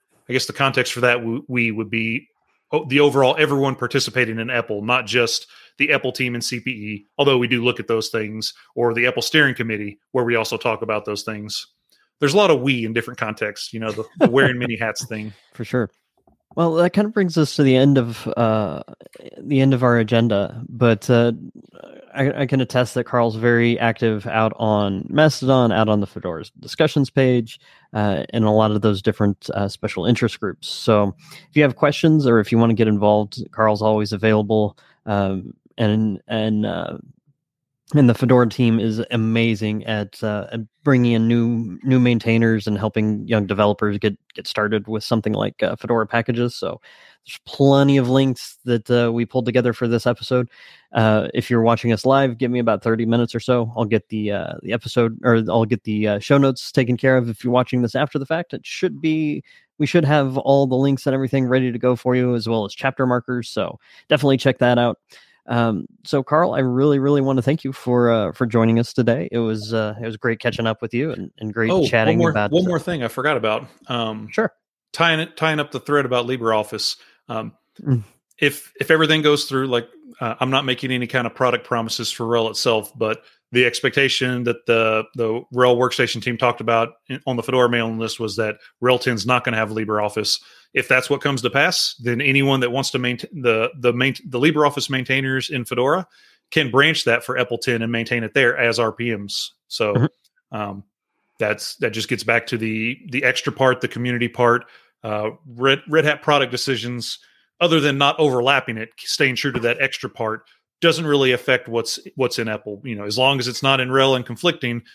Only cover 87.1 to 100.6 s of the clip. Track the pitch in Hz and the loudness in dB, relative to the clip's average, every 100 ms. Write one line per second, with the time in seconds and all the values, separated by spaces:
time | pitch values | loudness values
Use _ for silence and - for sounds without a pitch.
87.1 | 127 - 120 113 131 123 120 113 113 110 | -8 -4 -4 0 2 2 2 -2 -4 -6
88.1 | - 110 98 110 107 - _ 123 123 131 | -6 -6 -4 -4 -6 -16 _ 0 2 0
89.1 | 113 104 123 127 110 107 110 107 107 104 | -2 0 -2 0 -2 -4 -4 -4 -2 -2
90.1 | 110 107 - - - _ 131 - 127 - | -4 -4 -4 -8 -20 _ -4 0 0 0
91.1 | 139 143 135 120 135 165 165 - - 120 | -2 0 -2 -2 0 0 0 -4 -4 -4
92.1 | 120 143 135 139 135 123 127 131 156 123 | -2 0 2 2 2 0 -2 -4 -4 -4
93.1 | 120 - 165 123 110 117 139 123 120 135 | -6 -10 -4 -2 0 -2 -2 -2 0 -2
94.1 | 123 - 123 151 151 147 143 - 135 123 | -2 -8 0 2 2 0 0 -4 -4 -2
95.1 | 135 135 131 - 139 117 120 127 175 180 | -2 -2 -4 -4 -8 -4 -2 0 0 -4
96.1 | _ _ _ _ 160 135 127 151 160 127 | _ _ _ _ -2 2 2 2 2 0
97.1 | 117 - 127 123 117 - 117 113 117 113 | 0 0 -4 -2 -2 -2 -2 -2 -4 -2
98.1 | 123 110 139 123 127 120 113 113 110 120 | -4 -2 2 2 2 0 0 -2 -2 -4
99.1 | 107 104 - - _ _ - 107 104 131 | -6 -8 -10 -10 _ _ -4 0 2 0
100.1 | - _ _ _ 107 | -2 _ _ _ -10